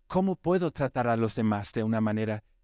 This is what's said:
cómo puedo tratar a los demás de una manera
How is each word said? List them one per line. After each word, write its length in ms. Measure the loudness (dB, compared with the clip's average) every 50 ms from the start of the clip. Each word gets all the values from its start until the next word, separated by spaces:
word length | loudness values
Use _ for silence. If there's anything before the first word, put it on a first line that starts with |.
| _ -4
cómo 260 | -2 0 0 0 -2
puedo 380 | -2 0 0 2 2 0 -2
tratar 340 | -2 -2 -2 -2 0 0 0
a 100 | 2 2
los 200 | 2 0 0 0
demás 360 | 0 0 0 0 0 -4 -4
de 120 | -4 -2 0
una 160 | 0 0 0
manera 420 | 0 0 0 -2 -2 -2 -4 -6 -10 _ _ _